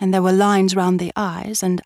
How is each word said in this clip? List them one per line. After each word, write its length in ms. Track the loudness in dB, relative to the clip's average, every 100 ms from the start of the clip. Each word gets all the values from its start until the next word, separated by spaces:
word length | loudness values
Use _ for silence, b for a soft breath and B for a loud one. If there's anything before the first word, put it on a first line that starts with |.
and 120 | 0
there 100 | 2
were 100 | 2
lines 420 | 4 4 4 2
round 240 | 0 0 -2
the 140 | -4
eyes 480 | -6 -6 -8 -8 -6
and 180 | -4 -4